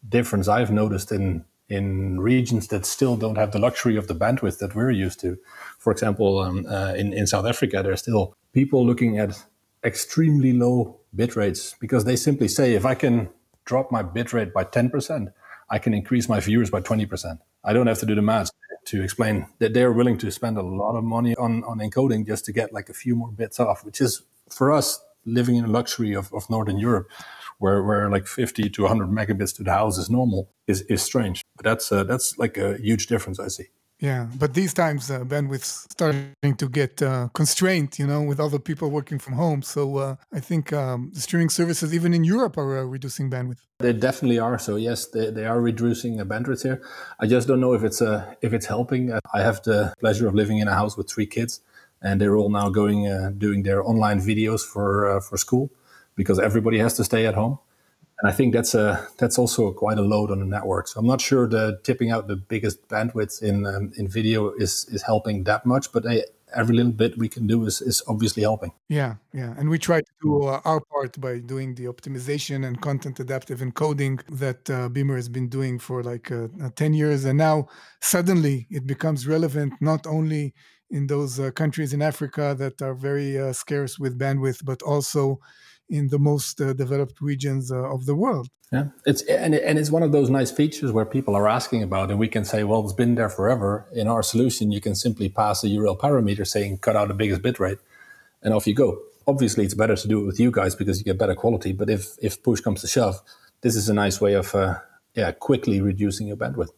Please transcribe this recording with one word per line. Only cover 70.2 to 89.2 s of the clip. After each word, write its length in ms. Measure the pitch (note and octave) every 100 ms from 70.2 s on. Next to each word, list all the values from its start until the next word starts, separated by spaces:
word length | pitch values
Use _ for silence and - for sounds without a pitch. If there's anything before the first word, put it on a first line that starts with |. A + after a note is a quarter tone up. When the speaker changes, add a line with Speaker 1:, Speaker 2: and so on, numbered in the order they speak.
Speaker 2:
do, 220 | D#3 D3
uh, 180 | C#3 C3+ -
our 140 | D#3+
part 380 | C#3+ D3 C3 C3
by 200 | C3 B2
doing 380 | A#2+ C3 C3 B2
the 80 |
optimization 840 | B2 A#2+ - C3+ B2 D3 C#3+ C#3 C3+
and 120 | B2
content 380 | D3 C#3 C#3+ C3
adaptive 400 | B2+ C3+ - B2
encoding 600 | C3 - D#3 C#3+ C#3 C3+ -
that, 400 | C#3+ C#3 B2+ -
uh, 220 | C3 B2
Beamer 260 | B2 C#3 C3
has 140 | A#2+
been 180 | A#2+ B2
doing 300 | C3+ C3+ B2
for, 240 | - B2+
like, 280 | A#2+ A#2+ -
uh, 180 | A#2+ A2+ F3+
uh, 80 | C3+
ten 180 | - D#3
years. 320 | D#3 D3+ C#3+
And 140 | C3+ C#3
now 300 | D#3 D#3 D3 - - _
suddenly 640 | - F#3 F3 F3+ D3+ C3+ A#2
it 180 | D3+ C3
becomes 400 | C3+ D#3+ D3 B2+
relevant 460 | D#3+ E3 C#3 C#3+ -
not 260 | D3+ D#3 D#3+
only 460 | D#3 D#3 D#3 D3 - _ _ _
in 160 | F#3+ C#3
those, 340 | C#3+ C#3+ B2
uh, 120 | C3+
countries 420 | B2+ D#3 C#3+ D3
in 80 | C#3+
Africa 520 | D3+ D3 C#3+ - D3 C3
that 240 | C3+ -
are 120 | C3+
very, 440 | C3 C3+ C#3+ C#3 C3+
uh, 160 | C3+
scarce 440 | B2+ - C#3+ C#3 -
with 200 | C3+ B2
bandwidth, 440 | C3+ C#3 C3+ B2
but 200 | C3+ C3
also 560 | - D3 C3+ D3+ C#3 C3+ - - - _ _
in 200 | D3 C#3
the 100 | C#3+
most, 420 | C#3+ D3 - -
uh, 120 | C#3
developed 480 | C3 B2+ C#3 C3+ -
regions, 500 | D3 C#3 C#3 C3+ B2+
uh, 60 | B2+
of 300 | C3 C3 B2+
the 80 |
world. 340 | D3 B3 F3 B2+ _ _
Speaker 1:
Yeah, 180 | B2+ C#3+ -
it's, 180 | - C#3